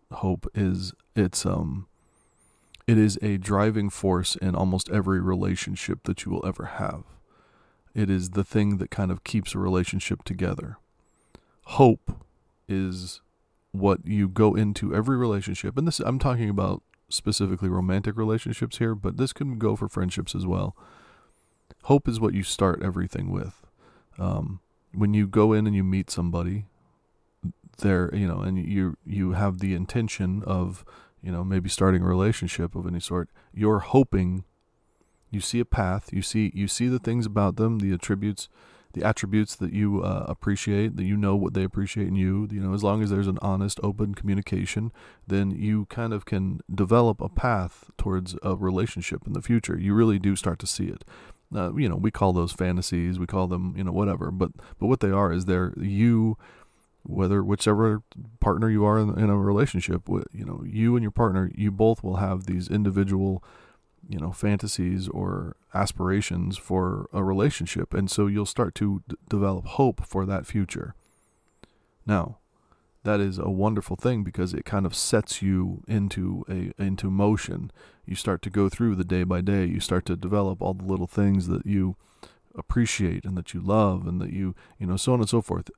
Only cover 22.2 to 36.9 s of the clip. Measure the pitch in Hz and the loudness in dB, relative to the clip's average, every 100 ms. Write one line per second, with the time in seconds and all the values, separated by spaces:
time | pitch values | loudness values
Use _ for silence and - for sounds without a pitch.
22.2 | 110 98 - - 95 85 95 92 90 - | 0 0 -2 2 2 2 -2 -2 -4 -4
23.2 | 92 92 90 - _ _ _ _ _ - | -4 -4 -6 -12 _ _ _ _ _ -6
24.2 | 92 95 - 95 - _ _ 92 104 107 | -2 -2 -4 -8 -14 _ _ 0 2 4
25.2 | 98 107 110 107 107 98 95 95 - - | 4 6 6 6 4 2 2 0 -2 -2
26.2 | 87 85 87 101 101 _ _ _ _ _ | -2 -2 -2 -4 -8 _ _ _ _ _
27.2 | _ _ 85 - - - 101 90 90 104 | _ _ -10 -10 -20 -2 2 2 2 0
28.2 | 95 92 92 92 87 98 92 - - 101 | 0 0 -2 -2 -2 0 0 -4 -6 -2
29.2 | 92 87 101 92 95 87 92 120 110 - | 0 0 0 0 -2 -2 -2 -2 -4 -2
30.2 | 92 98 - 95 90 92 - - - _ | -2 -2 -2 -2 -2 -6 -16 -20 -20 _
31.2 | 87 87 92 95 92 - 95 92 90 90 | -8 -6 -2 -2 -2 2 4 4 4 2
32.2 | 101 - 90 - 87 92 87 87 - 90 | 2 0 -4 -4 -4 -4 -6 -6 -4 -4
33.2 | 82 _ _ - 107 104 - 139 131 95 | -4 _ _ 0 2 2 4 4 4 2
34.2 | 90 92 - _ _ _ _ _ _ _ | 0 -2 -8 _ _ _ _ _ _ _
35.2 | _ 104 - 120 117 - 92 101 - 92 | _ -6 -2 -2 0 0 0 -2 -4 -6
36.2 | - 110 104 95 101 - 123 | -2 0 0 0 -4 0 0